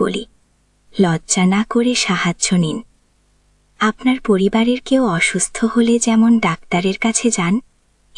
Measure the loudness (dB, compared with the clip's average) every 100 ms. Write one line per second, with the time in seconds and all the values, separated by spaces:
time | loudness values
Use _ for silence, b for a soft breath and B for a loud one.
0 | -4 -4 -10 _ _ _ _ _ _ -2
1 | 0 0 -2 0 2 0 0 0 0 -2
2 | -2 -2 -2 -4 -2 0 0 -4 -12 _
3 | _ _ _ _ _ _ _ _ -4 -2
4 | -2 -2 0 2 2 2 0 -2 0 0
5 | 2 0 -2 -2 -6 -2 -2 2 2 2
6 | 2 2 4 4 0 -4 -4 -2 -2 -2
7 | -2 0 -2 -2 -2 -2 -4 _ _ _
8 | _